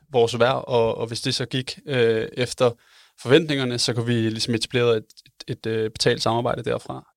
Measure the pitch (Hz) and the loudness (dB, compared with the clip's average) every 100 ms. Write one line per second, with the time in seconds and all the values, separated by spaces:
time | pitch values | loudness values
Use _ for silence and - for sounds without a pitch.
0 | _ 131 117 123 120 127 - 123 113 - | _ 2 2 4 2 2 0 0 2 -2
1 | 113 117 135 - 127 135 127 - - 131 | -6 -6 -4 -4 -4 -6 -6 -10 -4 2
2 | 117 110 113 - 123 - 127 117 _ - | 2 2 -2 -4 -4 0 0 0 _ -20
3 | _ - 120 147 160 139 127 120 - 120 | _ -8 4 4 4 -2 -2 -2 -2 -2
4 | 117 120 113 113 - 117 - 123 120 113 | 0 0 0 -2 -2 -4 -2 0 2 2
5 | - - - - - 127 110 113 110 - | -2 -18 -20 -16 -12 -8 -4 -2 -4 -2
6 | 127 120 113 117 120 - 117 113 - 131 | 0 0 0 0 0 -4 -4 -6 -6 -16
7 | - | -16